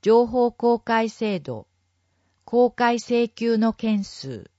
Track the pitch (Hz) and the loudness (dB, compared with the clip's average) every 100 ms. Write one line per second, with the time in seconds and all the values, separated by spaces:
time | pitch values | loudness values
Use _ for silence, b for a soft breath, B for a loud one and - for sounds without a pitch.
0 | - 226 240 247 240 - 240 233 - 226 | 4 4 4 0 -2 0 0 0 0 -2
1 | 226 - 214 190 139 113 - _ _ _ | -2 -4 -4 -4 -6 -12 -14 _ _ _
2 | _ _ _ _ - 233 247 - 240 240 | _ _ _ _ -4 2 2 2 0 0
3 | - 240 233 - 233 226 226 214 226 214 | -2 -2 -2 -2 -2 2 0 0 -2 -2
4 | 196 - 135 117 - | -4 -12 -12 -12 -16